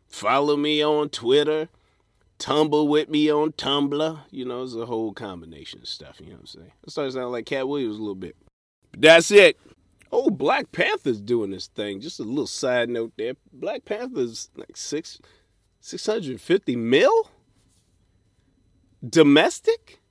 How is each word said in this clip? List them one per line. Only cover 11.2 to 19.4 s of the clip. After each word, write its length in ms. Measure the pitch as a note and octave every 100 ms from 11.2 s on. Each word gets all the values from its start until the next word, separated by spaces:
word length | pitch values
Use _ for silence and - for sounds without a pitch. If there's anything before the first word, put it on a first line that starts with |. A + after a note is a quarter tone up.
doing 320 | G2+ A#2+ G2+
this 160 | F#2+ -
thing. 320 | - G#2 G2
Just 180 | C#3+ -
a 60 |
little 240 | A2+ C3+ A#2
side 420 | - C3+ B2 A#2+
note 220 | A#2+ A2+ -
there. 180 | A#2 - _
Black 320 | B2+ D#3 B3+
Panther's 680 | - G#3+ B3+ A#3 B2 A2+ - -
like 200 | - -
six, 440 | - D3 - - _ _ _ _ _ _
six 240 | - F3
hundred 360 | - A3+ D#3 A#2+
fifty 340 | - F#3+ -
mil? 560 | A#2+ A2+ C#3 B3+ A4+ A4 _ _ _ _ _ _ _ _ _ _ _ _ _ _ _ _ _ A#2+
Domestic? 920 | E3 D3 C#3+